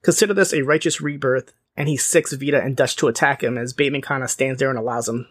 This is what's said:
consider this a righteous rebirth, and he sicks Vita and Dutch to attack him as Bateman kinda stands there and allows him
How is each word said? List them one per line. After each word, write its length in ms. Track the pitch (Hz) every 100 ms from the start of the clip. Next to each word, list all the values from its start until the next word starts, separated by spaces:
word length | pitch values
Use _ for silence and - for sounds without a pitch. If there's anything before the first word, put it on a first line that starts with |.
consider 320 | - - 208
this 180 | 196 175
a 100 | 156
righteous 380 | 135 151 165 -
rebirth, 520 | 147 143 135 127 - _ _ -
and 120 | 147
he 80 | 139
sicks 360 | - 170 156
Vita 280 | 135 139 139
and 140 | 110
Dutch 220 | 131 127 -
to 100 | 143
attack 380 | 113 143 135
him 120 | 120 120
as 140 | 127
Bateman 300 | 131 143 139
kinda 240 | - 135 127
stands 320 | - 135 131
there 120 | 135
and 80 | 123
allows 300 | 117 120 117
him 200 | 117 127